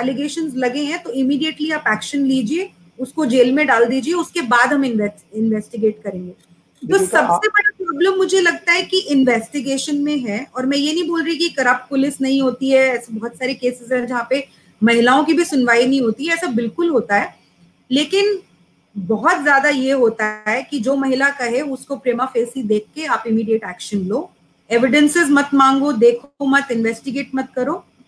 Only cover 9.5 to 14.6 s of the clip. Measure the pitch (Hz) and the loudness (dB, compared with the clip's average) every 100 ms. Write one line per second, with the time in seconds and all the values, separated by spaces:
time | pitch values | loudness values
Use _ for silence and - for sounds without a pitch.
9.5 | 285 254 269 302 285 294 294 240 208 285 | -6 -4 -4 -2 -2 -2 -2 -4 -6 -8
10.5 | 254 262 285 294 330 330 330 311 294 339 | -4 -2 0 0 -2 -2 -2 -2 -2 -2
11.5 | - 254 247 - 269 277 - 262 269 262 | 0 0 0 -2 -2 -2 -2 0 2 0
12.5 | 254 269 262 262 240 240 220 233 - 254 | 0 2 4 4 0 -6 -10 -10 -6 -6
13.5 | 262 247 247 240 254 240 247 233 277 - | -2 -4 -4 -4 -4 -2 -4 -2 -4 -4
14.5 | _ | _